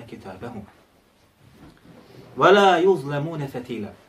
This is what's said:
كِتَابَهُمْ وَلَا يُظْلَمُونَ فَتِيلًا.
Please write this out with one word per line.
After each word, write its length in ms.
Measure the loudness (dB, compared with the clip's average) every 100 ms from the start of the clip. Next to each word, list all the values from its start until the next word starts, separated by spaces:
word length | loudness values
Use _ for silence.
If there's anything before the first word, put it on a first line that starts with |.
| -16
كِتَابَهُمْ 540 | -18 -18 -16 -14 -14 -18 _ _ _ _ _ _ _ _ _ -20 _ _ -20 -20 -20 -14 0
وَلَا 420 | 4 6 6 4
يُظْلَمُونَ 680 | 2 0 -2 -6 -6 -8 -10
فَتِيلًا. 440 | -10 -10 -10 -12 -14